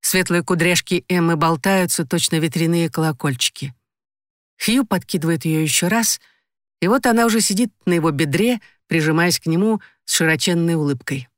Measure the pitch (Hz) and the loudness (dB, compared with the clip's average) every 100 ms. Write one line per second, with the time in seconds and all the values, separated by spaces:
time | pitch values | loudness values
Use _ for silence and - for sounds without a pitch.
0 | - 185 180 175 - 180 170 175 - 180 | -2 -2 0 -2 0 0 2 0 0 -4
1 | - 185 165 165 160 165 196 196 180 - | -2 0 2 2 0 0 2 2 0 -2
2 | 160 170 - 160 160 160 165 170 165 143 | -2 -2 0 0 -2 0 0 0 -2 -2
3 | 160 143 147 127 - - 139 - _ _ | -2 -2 -4 -2 -6 -6 -14 -14 _ _
4 | _ _ _ _ _ _ - 240 254 185 | _ _ _ _ _ _ 0 0 0 -2
5 | - 185 160 165 165 156 156 - 175 220 | -2 -4 -2 -2 0 -2 0 0 0 0
6 | 226 - _ _ _ _ _ _ 175 254 | 0 -4 _ _ _ _ _ _ 0 2
7 | 254 233 233 220 - 190 240 _ - 175 | 2 2 2 2 0 0 -2 _ 0 2
8 | 160 147 156 139 220 240 - _ _ 170 | 2 0 -2 2 0 0 -6 _ _ -2
9 | 156 160 175 160 - 165 208 214 - _ | 0 2 2 0 -2 0 2 0 -4 _
10 | - - 160 160 - 170 165 165 147 135 | -6 -2 0 0 0 0 0 0 0 -2
11 | - 139 127 | -6 -10 -10